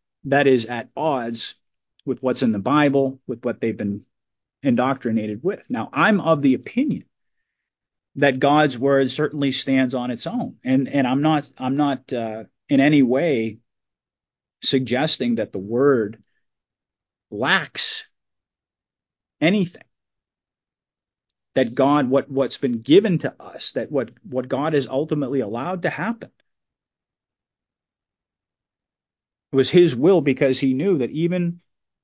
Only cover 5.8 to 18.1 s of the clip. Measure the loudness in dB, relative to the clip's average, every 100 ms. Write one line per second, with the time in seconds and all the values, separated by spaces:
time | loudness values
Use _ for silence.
5.8 | -6 0 2 2 2 2 2 2 -2 -4
6.8 | -2 -4 -10 _ _ _ _ _ _ _
7.8 | _ _ _ 0 0 2 4 4 2 0
8.8 | 2 2 0 -2 -4 -2 -4 -2 0 0
9.8 | 0 -2 -6 -8 -8 -8 -8 -8 0 0
10.8 | 0 0 0 2 2 0 -2 -8 -4 -2
11.8 | -2 -2 -6 -6 -6 -8 -14 _ 0 4
12.8 | 4 6 4 2 2 0 -2 -8 _ _
13.8 | _ _ _ _ _ _ _ -10 -2 -2
14.8 | 0 -2 -2 -2 -2 -2 -4 -6 -4 2
15.8 | 4 4 0 -8 _ _ _ _ _ _
16.8 | _ _ _ _ -12 -4 0 0 -2 -10
17.8 | -10 -10 -14